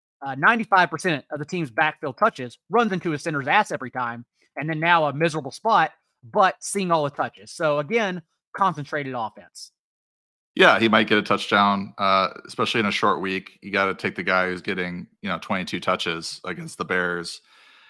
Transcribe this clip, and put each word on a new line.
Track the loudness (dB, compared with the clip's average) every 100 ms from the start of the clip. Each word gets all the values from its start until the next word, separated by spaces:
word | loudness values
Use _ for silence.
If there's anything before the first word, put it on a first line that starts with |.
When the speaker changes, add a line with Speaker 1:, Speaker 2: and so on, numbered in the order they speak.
| _ -14 -8
Speaker 1:
uh, | 2
ninety-five | 4 4 4 4 4
percent | 0 -2 -2 -4
of | -10
the | -6
team's | -4 -4
backfield | 0 0 0 -6 0
touches, | 0 0 -12 -12 -2
runs | 0 2
into | 0 -2
his | -4
center's | -4 -4 2
ass | 2 2
every | -4 -6
time, | -6 -6 -6 -14 _ _ -8
and | -6
then | -2
now | 2 4 2
a |
miserable | 0 0 -2 -8
spot, | -6 2 4 2 _ _ _
but | -4 2 2 2
seeing | -6 -4 0
all | 0
the | 0
touches. | -2 -6 -6 -16
So | -4 -2 0
again, | -2 -2 -2 -6 -12 _ _ -2
concentrated | -2 -2 -6 -6 -6 -6
offense. | -6 -8 -20 -20 -20 _ _ _ _ _ _ _ _ 4
Speaker 2:
Yeah, | 6 6
he | 6
might | 4 4
get | 2
a |
touchdown, | 2 -2 2 4 4 2 -4 -2
uh, | 2 2 2 -4 -12
especially | -4 -2 0
in | 0
a |
short | 0 0 0
week. | -2 -6 -8 _
You | -4
gotta | 0 0
take | -2 -6 -4
the |
guy | 0 0 0
who's | -4
getting, | -6 -6 -6 -8 -12 _
you | -8
know, | -6
twenty-two | -4 -6 -4 -6
touches | -2 -2 -2 -6 -8 -12 -10
against | -10 -10 -10
the | -2
Bears, | -2 0 -4 -8 -14 _ _ _ _